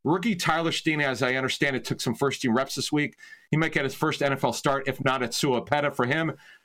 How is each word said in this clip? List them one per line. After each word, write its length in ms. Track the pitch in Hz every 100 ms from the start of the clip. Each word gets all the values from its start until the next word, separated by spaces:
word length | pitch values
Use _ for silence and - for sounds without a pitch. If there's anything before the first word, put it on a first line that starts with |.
Rookie 320 | 131 180 226 185
Tyler 360 | - 160 165
Steen, 280 | 160 - 156
as 240 | 143 120
I 120 | 127 131
understand 400 | 131 - 143 131
it, 100 | -
took 160 | -
some 120 | 135
first-team 420 | 113 139 135 127 117
reps 200 | 135 -
this 160 | -
week. 240 | 151 147 - - - _
He 60 | 151
might 140 | 160
get 140 | 156 135
his 100 | -
first 260 | 156 147
N 120 | 143
F 100 | 135
L 80 | 131
start, 340 | 113 147 135 135
if 160 | 131 131
not, 180 | 131
it's 140 | 120 -
Sua 240 | 147 120
Opeta 340 | - 147 143 139
for 100 | 123
him. 280 | 156 160 135 - -